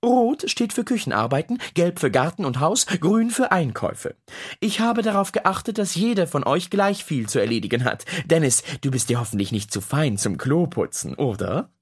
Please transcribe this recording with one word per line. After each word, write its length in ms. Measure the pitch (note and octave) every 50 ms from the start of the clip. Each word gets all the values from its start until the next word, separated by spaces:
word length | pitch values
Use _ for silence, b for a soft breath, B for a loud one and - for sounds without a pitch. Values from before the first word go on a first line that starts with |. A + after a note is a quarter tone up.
| -
Rot 460 | A#3+ B3+ B3+ A#3+ A#3 D4 - - -
steht 240 | - - A#3+ G#3 -
für 100 | - A#3
Küchenarbeiten, 760 | - B3+ G#3+ - C#3 - G#2 A2 B2 C3 C#3 D#3 - - - B B B
gelb 240 | - E3+ F3 F3 -
für 120 | - C3+
Garten 320 | G#2 C3 B2+ E3 - - G3
und 160 | C#3 A#2+ B2+
Haus, 280 | C#3+ E3 G#3 C4 - -
grün 420 | G3+ F3 D3+ E3 G#3 A3+ A3+ A#3+
für 240 | A3+ - C4 - -
Einkäufe. 640 | F#3 E3 B2+ G#2+ - - F2 - - - - - _ _ B B B B B B B
Ich 220 | - G#3+ - -
habe 200 | A3 A#3 A#3 A#3
darauf 300 | G#3+ A3 G3+ G3 G3 F#3+
geachtet, 460 | - A3+ - - F#3+ - - - G#3 A3
dass 180 | G#3 F3+ -
jeder 320 | E3 G3+ A#3 A#3+ G3 F3 D#3+
von 160 | - D3 -
euch 260 | - C#3 F3 F3+ -
gleich 360 | - G3 G3 G3 G3+ G3+ -
viel 240 | - E3 C3 A2+ G#2
zu 100 | - -
erledigen 460 | G#2 A2 A#2 A2+ A2 G2 - A#2 B2
hat. 180 | B2 - - - B B B C#3+
Dennis, 380 | - E3 E3 D#3 C3+ A#2+ - B B B B
du 100 | - C#3
bist 160 | C3 B2 - -
dir 140 | A#2+ B2
hoffentlich 320 | A#2+ - - G2+ G2 F#2+ A#2
nicht 180 | G#2 G2+ -
zu 80 | - G2+
fein 380 | F#2+ - - C#3+ D#3 C#3+ G#2 F#2+
zum 200 | - A#2 F#2 -
Kloputzen, 760 | - C3 C#3+ E3 F3 D3 - A#2 F#2 - - - - - -
oder? 560 | - C#3+ C3 G#2 - - F#2 F#2 D#3+ C4+ - _ _